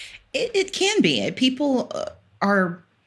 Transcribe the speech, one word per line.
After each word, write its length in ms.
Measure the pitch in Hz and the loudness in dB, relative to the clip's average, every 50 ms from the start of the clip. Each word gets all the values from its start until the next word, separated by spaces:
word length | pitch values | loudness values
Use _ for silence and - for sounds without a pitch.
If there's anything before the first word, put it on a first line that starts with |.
| - - - - _ _ - | -14 -16 -18 -20 _ _ -6
It, 180 | 269 453 480 - | -4 -4 -2 0
it 200 | 392 381 381 - | -2 -2 -2 -2
can 280 | - 370 392 427 392 | -2 0 2 2 4
be. 300 | 208 165 139 202 101 147 | 4 4 2 2 0 -2
People, 600 | 185 - 254 254 254 254 294 285 262 240 214 - - | -2 2 2 2 2 2 0 0 2 0 -2 -4 -6
uh, 120 | - - - - - _ _ _ - 196 | -8 -8 -8 -10 -14 _ _ _ -2 0
are, 400 | 202 202 196 185 175 175 - - _ _ _ _ | 2 4 4 2 0 -2 -6 -14 _ _ _ _